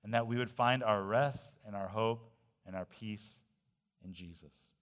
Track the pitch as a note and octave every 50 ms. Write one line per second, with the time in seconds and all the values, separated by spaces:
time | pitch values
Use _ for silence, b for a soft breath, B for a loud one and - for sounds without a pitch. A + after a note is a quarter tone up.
0 | _ G#2 A#2 A#2+ A#2 A2+ A#2+ A#2+ B2 G#2+ - - B2 A#2+ B2+ B2+ B2 A2 G#2+ G2+
1 | G2 F#2+ A2 B2 C#3+ C#3+ B2+ - - - - _ - G#2+ G2+ G2+ G2 F#2 F#2+ G#2+
2 | A2 A2+ A#2 A2+ A#2 - _ _ _ _ _ _ _ G2 F#2 F#2 F2+ - - -
3 | A2+ G#2+ G#2+ G#2 - - - - _ _ _ _ _ _ _ _ _ _ _ _
4 | - F#2 F2+ E2+ F2+ F2 E2+ E2 D#2 D2 _ - - _ _ _